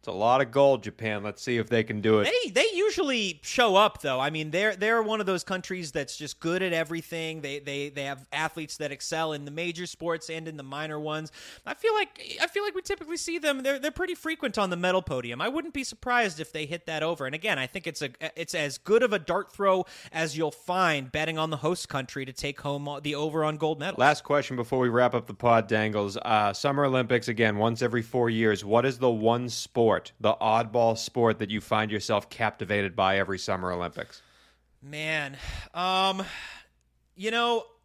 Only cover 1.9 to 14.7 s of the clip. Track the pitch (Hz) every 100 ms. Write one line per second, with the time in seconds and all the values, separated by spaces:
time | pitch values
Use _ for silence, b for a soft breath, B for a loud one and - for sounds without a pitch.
1.9 | 107 107 107 104 494 415 196 359 370 415
2.9 | 359 302 254 196 156 - - 240 190 208
3.9 | - 143 127 139 156 156 160 208 185 208
4.9 | 233 214 220 196 185 - 190 - 185 160
5.9 | 151 135 - 147 - 165 180 185 165 156
6.9 | 165 156 165 160 160 143 143 143 139 143
7.9 | 139 139 135 131 143 156 165 151 - 147
8.9 | 135 - 160 160 147 143 147 175 165 175
9.9 | - 170 165 165 160 160 156 135 139 156
10.9 | 151 151 151 160 B B B - - 440
11.9 | 427 392 - - - 339 403 415 370 -
12.9 | 392 302 330 - 339 294 269 262 277 285
13.9 | - 359 349 311 320 269 214 196